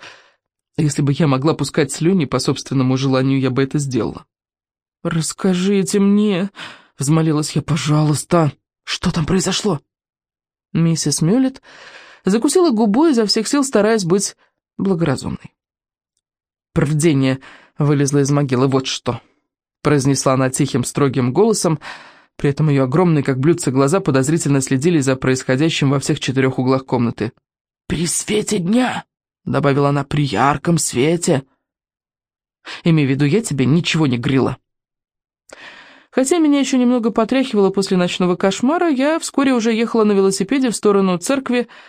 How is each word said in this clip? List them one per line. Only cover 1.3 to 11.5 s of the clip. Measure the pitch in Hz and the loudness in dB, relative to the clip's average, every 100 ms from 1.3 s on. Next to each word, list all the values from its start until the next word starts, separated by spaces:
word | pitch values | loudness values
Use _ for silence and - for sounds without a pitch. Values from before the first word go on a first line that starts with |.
| 131 147 147 | 2 0 -2
пускать | 139 - 143 | -2 -2 -2
слюни | - 156 190 139 | -2 0 0 0
по | 127 | -2
собственному | - 139 - 135 127 131 | -2 -4 -4 -2 0 0
желанию, | 135 131 135 135 | 0 0 0 0
я | 131 | 0
бы | 123 | -2
это | 135 156 | -2 -2
сделала. | 139 123 87 - - _ _ _ _ _ _ _ | -4 -4 -4 -6 -16 _ _ _ _ _ _ _
«Расскажите | 170 165 156 - 190 180 190 202 185 202 | -6 -4 -4 -4 -2 0 2 0 0 0
мне», | 196 202 214 185 196 - - - _ - | 2 2 2 0 -4 -8 -18 -20 _ -6
взмолилась | 135 160 160 151 151 156 | 0 2 2 0 -2 -4
я, | |
«пожалуйста, | - 151 127 151 151 143 - 175 151 - _ _ | -2 -4 0 2 2 0 0 2 2 -2 _ _
что | - - 180 | -12 -6 -4
там | 170 160 | -2 -2
произошло?» | 185 185 185 214 147 - _ _ _ _ _ _ _ _ | -2 -2 -2 -2 -4 -8 _ _ _ _ _ _ _ _
Миссис | 160 165 160 151 - | 0 0 0 -2 0
Мюллет | 160 233 262 | 2 2 0